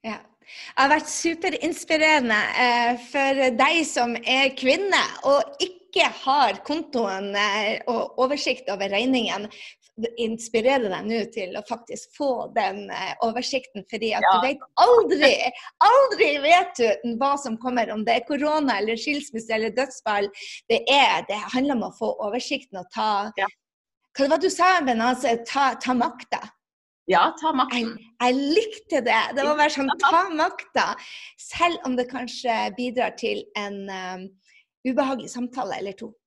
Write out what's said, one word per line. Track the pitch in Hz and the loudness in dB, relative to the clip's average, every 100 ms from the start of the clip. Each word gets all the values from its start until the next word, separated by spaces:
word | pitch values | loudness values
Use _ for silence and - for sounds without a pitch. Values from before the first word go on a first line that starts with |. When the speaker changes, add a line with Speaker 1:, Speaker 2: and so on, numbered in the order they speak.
Speaker 1:
Ja. | 220 208 _ _ _ | -10 -12 _ _ _
Det | - - - | -20 -8 2
har | 277 | 4
vært | 302 302 | 4 0
superinspirerende, | - 330 330 370 311 320 302 - 311 311 302 240 214 147 - | -4 -4 -2 -4 -2 -4 -6 -2 2 4 4 4 0 0 0
eh, | 247 240 233 247 - | 2 2 0 -2 -4
for | 285 277 269 262 240 | -2 0 2 2 4
deg | 269 339 | 4 4
som | 311 277 240 202 | 0 -2 -2 -2
er | - 262 277 269 | 0 2 2 2
kvinne | 262 320 392 320 196 - | 2 2 2 2 0 -2
og | 262 277 - - | 2 2 2 -4
ikke | 370 - _ 370 285 - | -6 -6 _ 0 0 0
har | - 285 240 202 | 0 2 2 0
kontoen, | - 302 - 247 202 190 202 202 | -4 -6 -2 -2 -2 -4 -4 -2
eh, | 208 208 208 220 - | 0 0 -2 -4 -4
og | 226 - - | -4 -4 -2
oversikt | 254 285 - 254 - | 0 0 -4 -4 -6
over | 190 196 | -4 -2
regningen. | 196 254 254 214 185 214 - - _ _ - 226 233 | 0 0 0 0 -4 -8 -14 -20 _ _ -10 -8 -4
Inspirere | 226 226 - 220 240 269 214 | -6 -6 -4 0 2 2 0
deg | 170 202 | -4 -4
nå | 233 220 | -4 -4
til | 226 185 202 | -8 -8 -10
å | 214 | -10
faktisk | 233 240 - - - | -12 -12 -16 -16 -4
få | 285 240 - | -2 -2 -4
den, | 226 190 196 196 | -2 -2 -4 -10
eh, | - 185 139 | -8 -8 -2
oversikten, | 233 233 247 262 - 202 - | -2 -2 -4 -6 -6 -16 -10
fordi | 220 220 | -6 -2
at | 208 | 2
Speaker 2:
Ja. | 180 185 | 4 4
Speaker 1:
du | 254 | 2
vet | 285 - - | -2 -4 4
aldri, | 392 240 349 311 285 190 - - - _ | 8 8 6 6 6 4 -2 -6 -20 _
aldri | 392 508 539 - 330 285 | 6 6 4 2 2 2
vet | 285 349 381 - | 4 4 4 0
du | 226 - 240 226 | 2 2 -4 -2
hva | 277 277 | 0 0
som | 269 226 | -4 -6
kommer, | 247 247 220 | -2 -2 -2
om | 214 | -2
det | 214 233 | 0 0
er | 247 | 0
korona | 285 302 311 277 202 | -2 0 2 0 0
eller | 214 226 | -2 -4
skilsmisse | 302 294 285 226 226 | -4 -4 -6 -12 -4
eller | 220 220 | -2 -2
dødsfall. | 233 262 - 220 208 202 - - - _ | -2 -4 -4 -2 -2 -2 -6 -16 -16 _
Det | 226 233 | 0 4
er, | 277 240 180 - | 4 6 2 -2
det | 202 196 | -8 -4
handler | 254 277 | -2 0
om | 254 185 | -2 -4
å | - | -4
få | 214 - | -6 -4
oversikten | 214 233 - 277 - 185 | -4 -6 -4 -8 -8 -14
og | 180 | -10
ta | - 214 202 208 - | -4 -2 0 -2 -4
Speaker 2:
Ja. | 202 _ _ _ _ _ _ - | -6 _ _ _ _ _ _ -2
Speaker 1:
Hva | 277 | 2
var | 311 | 4
det | |
du | 359 | 2
sa, | - 359 370 | 4 4 4
Benaz? | 262 226 233 247 262 233 - | 2 2 0 0 0 -2 -2
Ta, | 269 277 | 0 0
ta | 226 247 | 0 -2
makta. | 254 240 - - - 208 _ _ _ _ _ - | 0 0 -4 -8 -8 -8 _ _ _ _ _ 2
Speaker 2:
Ja, | 180 320 - | 4 4 2
ta | 311 | -2
makten. | 269 254 247 226 226 | 0 0 -2 -4 -8
Speaker 1:
Jeg, | - _ | -18 _
jeg | 247 | 2
likte | 262 277 349 453 - _ 302 | 2 2 2 0 -10 _ -2
det. | 233 220 196 254 | 2 2 0 0
Det | |
må | 277 302 | 0 4
være | 294 | 2
sånn, | 302 269 | 2 -2
Speaker 2:
Ja. | 311 294 | 2 4
Speaker 1:
ta | 330 381 | 4 2
makta, | 311 349 - - 247 175 - - - - _ | 0 -2 -2 -4 0 0 -2 -12 -18 -20 _
selv | - - 349 339 | -14 0 0 0
om | 269 247 | -4 -4
det | 247 | -4
kanskje | 262 247 - 247 220 214 196 | -6 -10 -6 -2 -2 -2 -4
bidrar | 247 240 214 - | -4 -2 -4 -2
til | 226 208 - 214 | -6 -6 -8 -10
en, | 202 202 196 | -8 -10 -10
eh, | 190 185 185 190 190 _ _ _ _ 254 | -10 -10 -12 -14 _ _ _ _ _ -4
ubehagelig | 254 269 262 - | 0 0 -4 -8
samtale | 247 240 254 208 - | -8 -8 -6 -6 -6
eller | 196 | -8
to. | 196 220 - | -12 -16 -18